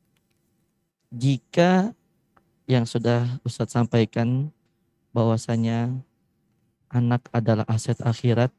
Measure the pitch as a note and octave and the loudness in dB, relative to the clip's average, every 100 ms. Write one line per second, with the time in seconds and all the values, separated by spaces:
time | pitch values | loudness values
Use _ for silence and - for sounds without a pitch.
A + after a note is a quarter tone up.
0 | _ _ _ _ _ _ _ _ _ _ | _ _ _ _ _ _ _ _ _ _
1 | _ A#2+ C3+ C3 _ - F3 F#3 G#3 - | _ -2 0 0 _ 2 4 4 0 -6
2 | _ _ _ _ _ _ - B2+ A#2 A#2 | _ _ _ _ _ _ 0 0 0 -2
3 | A2+ A#2+ A#2+ B2+ A#2+ - A2 A#2 A#2 A#2+ | 0 0 0 -4 -8 -6 -4 -2 0 2
4 | A2 A#2+ A#2 B2+ D3+ - _ _ _ _ | 0 0 -2 -2 -4 -10 _ _ _ _
5 | _ A#2 A2+ A2+ - A#2 A2+ A2+ A#2+ C3 | _ -2 0 0 -2 -2 -2 -2 -4 -6
6 | - _ _ _ _ _ _ _ _ B2 | -12 _ _ _ _ _ _ _ _ -2
7 | A#2+ A#2+ - A#2+ A2+ A2 A2 A2+ - A#2 | 0 -2 -2 -4 0 0 0 -4 -2 -4
8 | A#2+ A2 B2 A2+ B2+ | -2 -2 0 2 0